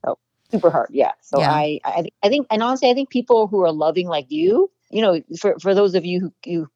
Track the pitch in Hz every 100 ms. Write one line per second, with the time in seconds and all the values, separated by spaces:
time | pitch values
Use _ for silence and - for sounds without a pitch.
0 | - - _ _ - 214 170 147 - 131
1 | 123 - - 139 131 151 151 151 - -
2 | 160 - 202 285 262 214 233 269 262 247
3 | 277 247 233 233 214 202 175 156 156 165
4 | 180 156 127 302 349 359 381 _ _ 202
5 | 220 170 - 165 208 170 190 196 202 180
6 | 170 180 185 - - 170 156